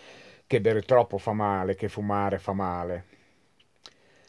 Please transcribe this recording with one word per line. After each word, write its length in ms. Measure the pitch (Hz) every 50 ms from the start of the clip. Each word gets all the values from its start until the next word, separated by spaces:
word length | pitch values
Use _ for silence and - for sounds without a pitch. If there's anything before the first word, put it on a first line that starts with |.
| - - - - - - - - _
che 140 | - 131 113
bere 200 | 101 110 107 107
troppo 360 | - - 131 120 113 - 101
fa 160 | 98 - 113 104
male, 420 | 107 104 101 98 95 92 95 98
che 140 | - 113 101
fumare 500 | - 107 104 104 101 101 101 98 98 92
fa 140 | - - 95
male, 520 | 98 95 90 87 87 87 90 90 87 90 - - - _ _ _ _ _ _ _ _ _ _ _ _ - - - _ _ _ _ - _